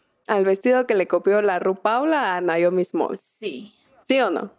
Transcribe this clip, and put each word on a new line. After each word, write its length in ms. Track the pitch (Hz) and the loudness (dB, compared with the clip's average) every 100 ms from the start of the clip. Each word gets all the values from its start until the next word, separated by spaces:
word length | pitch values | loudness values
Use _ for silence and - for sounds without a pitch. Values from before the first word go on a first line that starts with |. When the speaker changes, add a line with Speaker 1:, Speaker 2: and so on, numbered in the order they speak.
| _ _ - | _ _ -4
Speaker 1:
al 180 | 208 196 | 0 0
vestido 420 | 190 247 254 247 | 0 2 2 2
que 80 | 208 | 0
le 120 | 175 | 0
copió 340 | 175 196 208 | 0 2 2
la 180 | 208 180 | 2 0
RuPaula 760 | 185 190 214 233 302 302 214 180 | -2 -2 0 0 0 0 -2 -2
a 60 | |
Naomi 420 | 175 165 175 180 | 0 2 2 0
Smalls. 360 | 180 - - 196 | -2 -2 -4 -4
Speaker 2:
Sí. 520 | - - 208 135 208 _ _ _ - | -14 -12 -10 -10 -14 _ _ _ -2
Speaker 1:
¿Sí 120 | 262 | 0
o 100 | 220 | 0
no? 220 | 165 202 | -2 -6